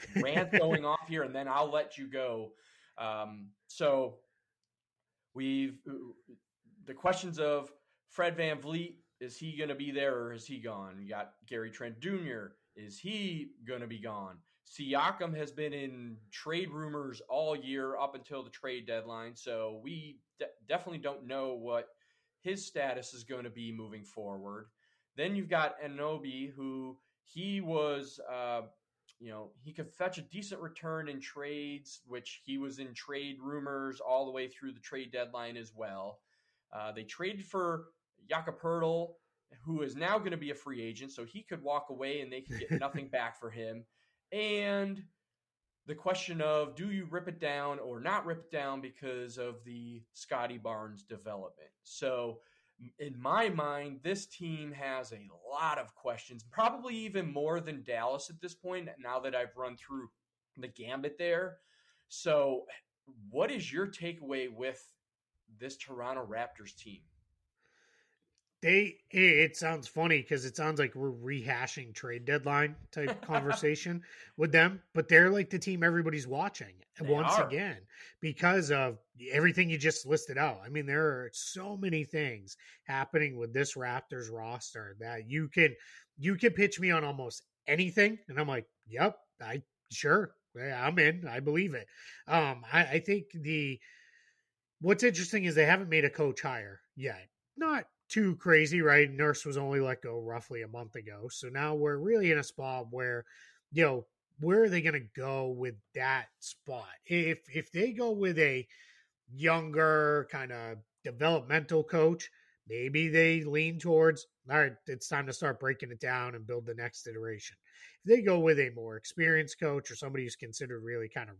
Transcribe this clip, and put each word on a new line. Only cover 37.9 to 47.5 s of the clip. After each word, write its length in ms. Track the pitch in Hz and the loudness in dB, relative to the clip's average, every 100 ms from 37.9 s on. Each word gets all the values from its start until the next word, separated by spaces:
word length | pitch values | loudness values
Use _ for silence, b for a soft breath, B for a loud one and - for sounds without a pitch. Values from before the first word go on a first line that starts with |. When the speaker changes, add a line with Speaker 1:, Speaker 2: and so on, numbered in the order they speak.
| _ _ _ - | _ _ _ -6
Speaker 1:
Jakob 300 | 160 165 165 | -4 -4 -6
Poeltl, 540 | 165 165 165 165 170 - _ _ _ 131 | -2 0 0 0 -4 -10 _ _ _ -14
who 180 | 156 160 | -6 -4
is 120 | 139 | -4
now 240 | 127 175 214 | -2 0 0
gonna 180 | 180 165 | 0 -6
be 140 | 147 | -6
a 40 | |
free 280 | 139 143 123 | -10 -10 -8
agent, 300 | 113 113 135 | -8 -10 -14
so 120 | 135 | -14
he 180 | 117 202 | -14 -14
could 200 | - 160 | -12 -8
walk 280 | 139 143 143 | -4 -4 -4
away 300 | 131 135 147 | -8 -6 -6
and 120 | 131 | -8
they 80 | 127 | -10
could 180 | 135 113 | -10 -10
get 120 | - | -4
Speaker 2:
<laughs> 100 | 160 | -2
Speaker 1:
nothing 280 | 139 139 135 | -2 -6 -4
back 300 | 127 117 - | -4 -4 -6
for 120 | 117 | -12
him. 340 | 113 113 113 117 _ _ _ _ | -10 -10 -10 -16 _ _ _ _
And 720 | 202 214 208 202 202 196 196 - _ _ _ _ _ _ _ - | -6 -2 -2 0 -2 -2 -6 -12 _ _ _ _ _ _ _ -12
the 80 | |
question 460 | 151 185 185 - 165 | -6 -2 -2 -2 -2
of, 360 | 151 151 147 127 | 2 2 0 -4
do 140 | 202 | -4
you 160 | 196 170 | -4 -4
rip 220 | 175 170 | -6 -8
it 120 | 165 | -4
down 380 | 151 | -4